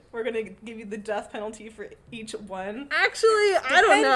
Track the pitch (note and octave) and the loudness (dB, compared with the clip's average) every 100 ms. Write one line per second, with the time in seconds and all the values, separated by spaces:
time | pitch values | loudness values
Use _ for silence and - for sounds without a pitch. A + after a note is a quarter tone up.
0 | _ A#3 B3 A#3 G#3 F#3+ A3 A3+ G#3+ A3 | _ -6 -4 -4 -6 -12 -16 -14 -10 -10
1 | G#3 G#3 A3 A#3 G#3+ A3 A3 G#3+ G#3 - | -6 -6 -6 -8 -8 -10 -18 -16 -18 -18
2 | - A#3 A3 G#3+ G#3 F#3+ G3 A3+ C#4+ D#4 | -18 -14 -12 -12 -10 -10 -8 -8 -6 -2
3 | G4+ - A4+ G#4+ G#4 F4+ - E4 - G5 | -2 2 4 4 4 2 4 4 6 6
4 | C4+ | 6